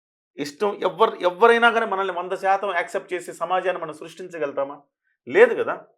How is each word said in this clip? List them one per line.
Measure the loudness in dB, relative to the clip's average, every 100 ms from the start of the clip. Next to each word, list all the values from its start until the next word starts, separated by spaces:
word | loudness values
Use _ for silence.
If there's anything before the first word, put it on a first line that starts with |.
| _ _ _ -10
ఇష్టం, | -10 -4 -4 -2
ఎవరు, | -4 2 0 2
ఎవరైనా | -2 4 4 6 4
కానీ | 2 0
మనల్ని | -2 -2
వంద | -4 -6
శాతం | -4 0 0 0
యాక్సెప్ట్ | -2 -4 -6 -6
చేసే | -8 -10
సమాజాన్ని | -8 -4 -2 -2 -4
మనం | -6
సృష్టించగలుగుతామా? | -12 -16 -16 -14 -6 -6 -4 -6 -8 _ _ _ _ 0
లేదు | 6 6 6
కదా. | -4 -6 -12